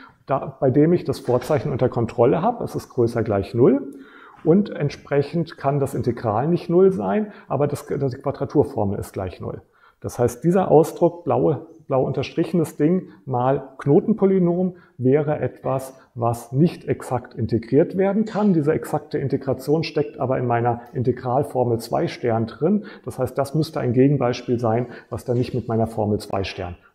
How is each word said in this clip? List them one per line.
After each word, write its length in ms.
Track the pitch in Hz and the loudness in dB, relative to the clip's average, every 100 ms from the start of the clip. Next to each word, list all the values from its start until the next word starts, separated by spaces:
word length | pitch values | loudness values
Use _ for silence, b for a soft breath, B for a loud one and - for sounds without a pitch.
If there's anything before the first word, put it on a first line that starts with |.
| B B - | B B -4
da, 300 | 135 - - | -4 -4 -2
bei 100 | 135 | 2
dem 240 | 131 151 | 4 4
ich 100 | 175 | 4
das 160 | - 120 | 0 -4
Vorzeichen 520 | - 123 - 147 147 | 0 0 2 -2 -2
unter 180 | 127 127 | 0 0
Kontrolle 540 | 123 117 - 120 92 | 0 -2 2 4 4
habe, 200 | 202 240 | 0 -2
es 120 | - 139 | -6 -8
ist 140 | - | -6
größer 340 | - 117 120 | 0 0 0
gleich 320 | 110 101 98 113 | 0 -2 -2 4
null 400 | 147 277 - B B B B B | 4 4 0 B B B B B
und 260 | - 185 202 | 2 4 2
entsprechend 880 | 175 143 - - 143 139 170 156 - | -2 -4 -4 -2 0 0 -2 -4 -4
kann 220 | 139 143 | -2 0
das 160 | 135 139 | 0 -2
Integral 520 | 123 113 117 104 147 | -2 -2 0 0 2
nicht 220 | 170 - | 0 2
null 220 | 175 190 | 4 4
sein, 420 | 185 196 208 208 B B | 4 -2 -2 -4 B B
aber 180 | 135 143 | -2 0
das, 220 | 143 - | -2 -6
die 80 | - | -4
Quadraturformel 1040 | 135 123 143 - 139 151 - - 104 101 | -4 -4 -6 -6 0 2 2 2 -2 -2
ist 120 | - | -6
gleich 300 | - 92 - | -8 -8 -8
null. 220 | 107 - - b b b | -12 -12 -16 b b b
Das 180 | 104 - | -10 0
heißt, 240 | 123 - | 0 0
dieser 260 | 165 185 185 | 0 2 6
Ausdruck, 540 | 147 160 - 170 165 | 6 6 2 0 0
blaue, 420 | 135 120 165 131 - - - | -2 0 2 0 -6 -16 -4
blau 160 | 131 | 0
unterstrichenes 760 | 139 139 123 - 165 180 160 - | 0 -2 -4 -2 -2 0 -2 0
Ding 320 | 151 185 - B B | 2 2 -2 B B
mal 440 | 123 127 139 - - | -2 0 0 -4 -6
Knotenpolynom, 960 | 143 160 - 214 196 190 175 175 185 - B B | 2 2 2 2 2 4 2 0 -2 -6 B B
wäre 420 | 127 143 147 151 | 2 2 2 -2
etwas, 600 | 127 - 135 131 - - B | -4 -6 -6 -4 -6 -14 B
was 380 | 120 117 120 - | -4 -2 -2 -4
nicht 360 | 131 165 - - | 2 2 0 -6
exakt 460 | 135 - 123 - | -6 -4 -6 -6
integriert 640 | - 110 113 - 135 170 185 | -6 -2 -2 2 2 2 2
werden 280 | 196 196 214 | 0 0 -2
kann. 280 | 185 208 | 0 2
Diese 180 | 165 143 | 2 2
exakte 440 | 156 - 151 - 147 | 0 -2 -6 -4 -6
Integration 640 | 135 131 - 127 - 160 | -2 -4 -2 -4 0 0
steckt 360 | 156 156 147 - | 0 -4 -4 -4
aber 180 | 123 131 | -4 -2
in 100 | 123 | 0
meiner 340 | 117 120 117 B | 0 0 -2 B
Integralformel 880 | 139 123 120 127 127 143 127 120 117 | -4 -2 -2 -2 -2 -2 0 0 -2
zwei 280 | - 139 165 | -2 -4 -4
Stern 380 | - 120 113 113 | -4 -2 0 -2
drin. 400 | - 156 208 B B | -2 0 0 B B
Das 160 | - - | -12 -6
heißt, 180 | 127 - | -4 -4
das 180 | 135 151 | -2 -2
müsste 240 | 151 147 | -2 -2
ein 140 | 123 | 0
Gegenbeispiel 640 | 120 139 143 123 123 - 120 | 4 4 4 0 -2 -2 -2
sein, 280 | 120 113 123 B B | 0 0 -2 B B
was 160 | 117 - | -8 -2
dann 120 | 123 | -2
nicht 160 | 120 | -2
mit 140 | 127 - | -4 -2
meiner 200 | 113 113 | -2 0
Formel 320 | - 104 104 | 0 0 -2
zwei 240 | - 98 | -2 -4
Stern 320 | 95 - 90 87 b | -4 -6 -10 -10 b